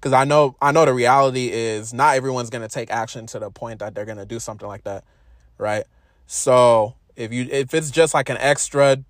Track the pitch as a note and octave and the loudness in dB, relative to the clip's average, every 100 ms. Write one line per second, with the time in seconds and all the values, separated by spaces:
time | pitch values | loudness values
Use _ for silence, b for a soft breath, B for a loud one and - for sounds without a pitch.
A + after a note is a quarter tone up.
0 | C#3+ C3 C3+ D3 D3 - C#3+ D3 D#3 B2+ | 2 2 4 4 2 2 2 4 4 4
1 | A#2+ C3+ C#3 B2+ B2 A2+ A2+ G#2+ A2 A#2+ | 4 4 4 0 -4 -4 -4 -6 -8 0
2 | D3 C3+ C3 B2+ A#2 A#2+ A2 - A#2 A2+ | 2 2 0 -6 -6 -10 -10 -10 -8 -6
3 | A2+ - A2+ A2 G#2 - A#2+ A2 G#2 G2 | -8 -12 -14 -12 -12 -14 -16 -12 -12 -10
4 | G#2+ G#2+ G2 A#2+ - G#2+ G#2 G2+ G2+ G2 | -12 -12 -12 -12 -12 -14 -14 -14 -12 -12
5 | _ _ _ _ _ _ G#2 G#2+ - _ | _ _ _ _ _ _ -4 -4 -6 _
6 | _ _ _ - - B2+ B2 A#2 G#2+ - | _ _ _ -6 2 6 6 6 2 -6
7 | _ - A2+ A#2+ B2 C#3 C3+ D#3+ D#3 C#3 | _ -14 -8 -6 -4 -4 -2 -4 -4 0
8 | D#3+ D3+ C3 A#2+ C3 C#3+ - C#3+ C#3 C3+ | 2 2 -2 -2 0 0 -2 2 4 2
9 | C3+ | -2